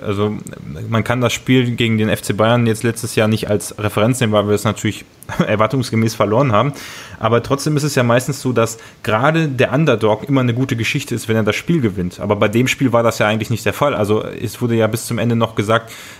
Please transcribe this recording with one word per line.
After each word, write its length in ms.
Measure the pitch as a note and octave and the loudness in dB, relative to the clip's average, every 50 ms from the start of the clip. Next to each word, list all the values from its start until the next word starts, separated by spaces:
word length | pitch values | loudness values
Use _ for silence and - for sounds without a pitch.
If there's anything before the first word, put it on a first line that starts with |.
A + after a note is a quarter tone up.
also 360 | - A2 G2+ G2 G#2 G#2+ G#2+ - - - - - - - C#2+ D#2+ A2 G#2+ | -4 -4 -2 0 0 -2 -2 -4 -8 -12 -14 -14 -14 -12 -12 -10 -6 -2
man 140 | A2+ A2+ G#2 | -2 0 0
kann 180 | - A#2+ B2 | 0 0 0
das 120 | A#2+ A#2+ - | 0 0 -2
Spiel 400 | - - - B2+ C3 B2 B2 A#2 | -2 0 2 4 4 4 2 0
gegen 260 | A2+ A#2+ A2+ A2+ G#2+ | 0 0 0 2 2
den 100 | G#2+ G#2+ | 2 0
F 140 | F2+ - - | 0 -2 -2
C 120 | - G#2+ | -4 0
Bayern 340 | G2 G#2+ A2+ A#2+ A#2+ A#2 A2+ | 2 2 4 4 4 2 2
jetzt 160 | G#2+ - - | 0 0 0
letztes 320 | A#2 A2+ - - A2+ - | -2 -2 -2 -6 -4 0
Jahr 100 | A#2 A2 | 0 2
nicht 240 | A2 A2 G#2+ - - | 2 2 0 0 0
als 260 | G#2 G2 - - - - | 0 -2 -2 -6 -8 -6
Referenz 400 | G#2+ G#2 - G#2+ G#2 A#2 B2+ - | -4 -2 0 2 2 2 2 2
nehmen, 120 | B2 G#2+ G#2+ | 0 2 2
weil 140 | G#2 G2+ | 2 2
wir 80 | G#2 G#2 | 2 2
es 80 | G2 - | 2 2
natürlich 420 | A2+ G2 - - A2 G2 - - - - - - | 0 -2 0 -2 -4 -4 -4 -10 -18 -20 -20 -14
<laughs> 200 | - - - F3 | -6 -2 -2 0
erwartungsgemäß 720 | - G#2+ G2+ G#2+ - - C3+ A#2+ - A2+ A2+ A2 A2+ - | 0 2 2 2 2 0 -2 -2 0 0 0 0 0 0
verloren 380 | - G#2+ G2+ G#2 A#2+ C#3+ C3+ G#2 | 0 0 2 2 2 2 4 2
haben. 200 | G#2 A#2+ C#3+ C#3+ - - - - - - - - - | 2 2 0 -2 -6 -12 -16 -16 -16 -16 -18 -8 -4
Aber 240 | - A2 A#2 A#2+ A#2 | 0 2 2 2 2
trotzdem 340 | - C3+ C#3 - D#3 D3+ | 0 -2 -2 0 0 0
ist 60 | D3 D3 | 0 0
es 140 | D3 - | 0 0
ja 80 | C#3 A#2+ | 0 2
meistens 360 | A#2+ A#2 B2 A#2+ - C#3 - | 2 2 2 0 -2 -4 -4
so, 120 | - C3 A#2+ | -4 0 0
dass 260 | A2+ A2+ A2+ - - - - - - - | 2 0 0 -2 -8 -16 -20 -20 -8 -4
gerade 460 | - G#2+ A2 B2+ D3+ D#3+ D#3+ D#3+ D3 | -2 0 2 2 2 2 2 0 0
der 240 | C3+ B2 D3+ - - | 0 0 0 2 2
Underdog 560 | C#3+ D#3+ D3 A#2+ G2+ A2 G#2+ G#2+ G#2+ - - | 2 2 2 2 2 2 2 2 0 0 0
immer 120 | C#3 C3+ | 0 2
eine 140 | B2+ A#2+ A2+ | 2 2 0
gute 220 | B2 C3 B2+ B2+ | 0 0 -2 -2
Geschichte 400 | A2+ A2 - - C#3+ - - A#2+ | -2 -2 -2 -2 -4 -4 -4 -6
ist, 120 | A2 - - | -6 -2 0
wenn 60 | A2+ | 0
er 80 | A2 G#2+ | 2 2
das 140 | G2+ - | 0 0
Spiel 240 | - - - F3 E3 | -2 -2 0 0 2
gewinnt. 400 | A#2+ G#2+ F#2+ G2+ F2 F2+ - - | 2 0 0 -2 -4 -6 -6 -6
Aber 160 | - G2+ G#2+ | -2 -2 0
bei 100 | G2+ A2 | 2 2
dem 220 | G#2+ G#2+ A#2 B2+ B2+ | 2 2 2 2 2
Spiel 240 | - - C3+ B2 A2+ | 0 0 0 2 2
war 100 | A#2+ A#2 | 2 2
das 160 | A2+ A2 - | 2 2 2
ja 80 | A#2 | 0
eigentlich 240 | G#2+ G#2+ A2 A2 - | 0 0 0 -2 -4
nicht 160 | A#2 - - | -4 -2 -2
der 60 | G#2 - | -2 -2
Fall. 240 | - C#3+ D3 A#2 | 0 0 0 2
Also 280 | D#2+ G#2+ G2 G#2+ G#2+ - | 0 2 2 2 0 0
es 380 | - - - - G#2+ - - B2 | -4 -8 -8 -8 -8 -6 -4 -2
wurde 140 | A#2 A#2 | 0 2
ja 100 | A2+ A2 | 2 2
bis 180 | G#2+ A2+ A#2 - | 0 0 -4 -6
zum 140 | - B2 A2+ | -6 -4 -2
Ende 160 | A2+ A#2+ A#2 | 0 0 0
noch 220 | A#2 A2+ A2 - | 0 0 0 0
gesagt, 340 | - G#2+ G2+ A2 A#2 - - - - - - - - | -2 0 0 0 0 -2 -4 -12 -18 -18 -20 -20 -16